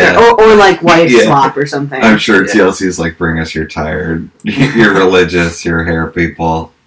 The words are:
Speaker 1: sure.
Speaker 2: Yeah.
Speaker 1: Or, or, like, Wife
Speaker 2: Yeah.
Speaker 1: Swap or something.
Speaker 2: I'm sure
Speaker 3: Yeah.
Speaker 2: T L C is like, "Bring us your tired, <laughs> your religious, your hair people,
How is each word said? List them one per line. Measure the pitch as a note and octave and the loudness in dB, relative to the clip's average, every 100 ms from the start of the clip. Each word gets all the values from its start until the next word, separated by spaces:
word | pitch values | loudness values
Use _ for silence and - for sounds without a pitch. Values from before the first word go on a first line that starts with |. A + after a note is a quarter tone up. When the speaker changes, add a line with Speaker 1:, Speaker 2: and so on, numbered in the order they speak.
| F3+ | 2
Speaker 1:
sure. | |
Speaker 2:
Yeah. | F3 A#3 A3+ | 4 4 6
Speaker 1:
Or, | |
or, | A3 G#3+ | 6 6
like, | G3 E3+ | 4 2
Wife | E3+ E3 D#3+ | 2 2 4
Speaker 2:
Yeah. | A#2+ | 4
Speaker 1:
Swap | A2 A2+ C3+ C#3 | 4 2 0 -2
or | C#3+ | -6
something. | C#3+ C#3+ C3 | -6 -6 -2
Speaker 2:
I'm | D#3+ G#2+ | 0 2
sure | - G2 F#2 | 2 0 0
Speaker 3:
Yeah. | |
Speaker 2:
T | G#2 | 0
L | F#2+ | 0
C | F#2+ F#2+ | 0 -4
is | E2+ | -4
like, | E2 - | -6 -6
"Bring | E2+ D#2+ | -4 -4
us | D#2+ D#2 | -6 -8
your | D#2 | -8
tired, | - D#2 D#2 E2 E2 - _ | -8 -6 -6 -6 -8 -10 _
<laughs> | |
your | G#2+ G#2 C3+ A#2 G#2+ | -6 -2 0 0 0
religious, | F#2+ F#2 F#2 E2+ F2 E2+ E2 | 0 2 2 0 -2 -4 -6
your | E2+ E2 E2 | -6 -4 -4
hair | E2 E2 | -6 -6
people, | F2 E2 - E2+ E2 E2 _ | -6 -6 -4 -6 -6 -8 _